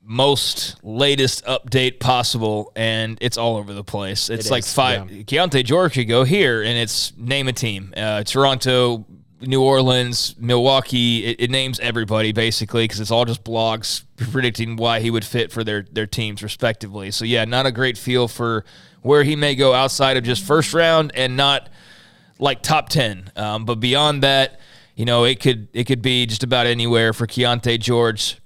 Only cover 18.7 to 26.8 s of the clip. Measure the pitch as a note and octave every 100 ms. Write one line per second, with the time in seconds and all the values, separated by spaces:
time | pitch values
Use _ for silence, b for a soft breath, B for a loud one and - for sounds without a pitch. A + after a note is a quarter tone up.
18.7 | B B B A#2 D3 C#3+ D3+ D3 C3+ C3+
19.7 | B2+ C3+ - C3+ C3 A#2+ B2 - D#3 D3
20.7 | E3 E3 D#3+ D3+ B2+ B2+ B2+ C#3 C3+ -
21.7 | B B B B B B B C#3 B2+ -
22.7 | D#3 - D#3 A#2 F#2+ F#2+ - G#2 G#2+ A2+
23.7 | A#2 B2 C3+ D3+ D3 C3+ C3+ C3+ - b
24.7 | b b b A#2 A#2+ A#2+ C3 C#3 A#2+ G#2+
25.7 | A2+ A#2+ C3 C3 B2+ A#2+ G#2+ B2 B2 A#2+
26.7 | A#2+